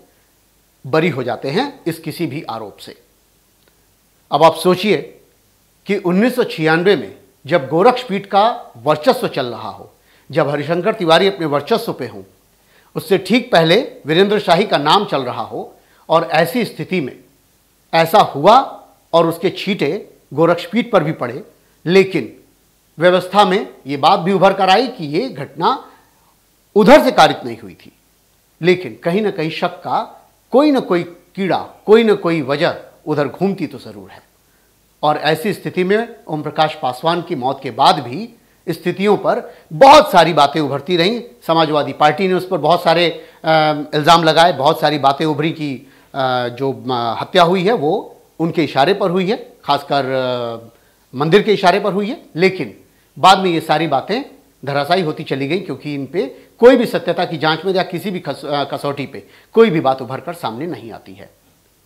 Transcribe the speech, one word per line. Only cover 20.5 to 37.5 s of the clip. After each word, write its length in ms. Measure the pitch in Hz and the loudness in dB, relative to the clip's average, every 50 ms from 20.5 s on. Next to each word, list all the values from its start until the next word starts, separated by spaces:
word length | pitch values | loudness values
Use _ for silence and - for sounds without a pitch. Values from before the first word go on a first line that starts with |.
| 175 170 - | 2 0 -2
पीठ 260 | - - 233 233 233 | -4 -4 -4 -2 2
पर 120 | - 185 151 | 2 0 2
भी 80 | 156 | 0
पड़े, 320 | 156 - 135 120 117 151 214 - _ _ _ _ _ _ _ | -4 -6 -8 -8 -8 -12 -16 -18 _ _ _ _ _ _ _
लेकिन 520 | 156 180 190 190 190 - 156 113 104 - - _ _ _ _ _ _ _ _ _ _ _ - | 2 4 4 4 4 0 -4 -6 -6 -12 -20 _ _ _ _ _ _ _ _ _ _ _ 2
व्यवस्था 460 | 160 180 180 185 175 - - 202 208 | 2 4 4 2 0 0 2 2 4
में 220 | 190 190 214 247 - - - _ | 4 2 -2 -2 -6 -14 -18 _
ये 100 | 131 143 | -8 -6
बात 220 | 139 139 160 196 190 | 0 2 2 2 2
भी 140 | 165 180 196 | 0 0 2
उभर 200 | 180 175 196 190 | 4 4 4 4
कर 160 | 190 190 185 | 2 2 4
आई 180 | 190 214 262 | 4 2 2
कि 180 | 233 - - 165 | -2 -6 -10 -10
ये 240 | 143 147 175 247 269 | -6 -4 -4 -4 -4
घटना 640 | 190 - 139 127 139 143 175 214 254 - - - - _ _ _ _ _ _ _ _ _ _ _ _ _ _ _ _ | -8 -12 -14 -12 -8 -4 -2 -2 -2 -2 -8 -18 -20 _ _ _ _ _ _ _ _ _ _ _ _ _ _ _ _
उधर 280 | 196 214 190 277 302 - | 4 6 8 8 8 6
से 80 | 254 | 4
कारित 280 | - - 160 151 139 - - | 4 4 4 4 4 -2 -8
नहीं 120 | 123 117 104 - | -12 -12 -12 -14
हुई 100 | 95 82 | -18 -20
थी, 180 | - - - _ _ _ _ _ _ _ _ _ _ _ _ _ _ | -20 -20 -20 _ _ _ _ _ _ _ _ _ _ _ _ _ _
लेकिन 380 | 160 175 180 175 180 123 110 - - | 2 2 2 2 -2 -10 -14 -6 -4
कहीं 180 | 175 175 208 | -2 -2 0
ना 100 | 220 196 | -2 -2
कहीं 180 | - - 156 160 | -4 -4 -6 -6
शक 320 | 156 - 190 170 - - - | -6 -4 -6 -6 -6 -8 -8
का 460 | 135 135 185 233 - - - _ _ _ _ _ _ | -6 -4 -4 -4 -6 -14 -20 _ _ _ _ _ _
कोई 200 | - 254 302 302 | 2 4 4 4
ना 80 | 277 247 | 2 0
कोई 240 | - - 185 175 170 | 0 0 -2 -2 -2
कीड़ा, 540 | - - - _ _ _ 180 196 175 147 | -6 -12 -20 _ _ _ -6 -4 -2 -2
कोई 460 | 104 92 - - - _ - 214 233 233 | -4 -4 -10 -16 -12 _ 4 6 6 6
ना 100 | 214 196 | 4 2
कोई 280 | - - 170 165 165 | 2 0 -2 -2 -2
वजह 340 | 135 120 143 143 170 151 - - - - _ _ _ | -2 -2 -2 0 0 -2 -2 -6 -12 -20 _ _ _
उधर 200 | 156 151 139 143 | -6 -2 -2 -2
घूमती 400 | 127 - - 180 196 190 - 165 | -4 -4 -4 -2 -2 -2 -4 -8
तो 100 | - - | -10 -10
जरूर 320 | 120 - 113 104 104 92 95 | -14 -18 -18 -18 -18 -20 -20
है। 240 | - - _ _ _ _ _ _ _ _ _ _ _ _ _ _ _ _ - | -20 -20 _ _ _ _ _ _ _ _ _ _ _ _ _ _ _ _ 0
और 140 | 147 151 | 0 0
ऐसी 360 | 151 - 151 156 156 - 214 175 | 0 0 -2 -2 0 -2 -4 -6
स्थिति 300 | - - 160 151 185 185 | -6 -8 -8 -4 -4 -2
में 320 | 180 202 220 233 233 - - _ | 0 0 0 -2 -4 -10 -20 _
ओम 160 | - 160 151 147 | -10 -10 -8 -8
प्रकाश 340 | 151 143 - 156 151 - - | -8 -2 0 0 0 0 -4
पासवान 400 | - 127 123 - - 160 170 175 | -6 -6 -6 -2 -2 -2 -2 -2
की 140 | 165 - 180 | -4 -6 -8
मौत 240 | 135 120 131 | -4 -4 -4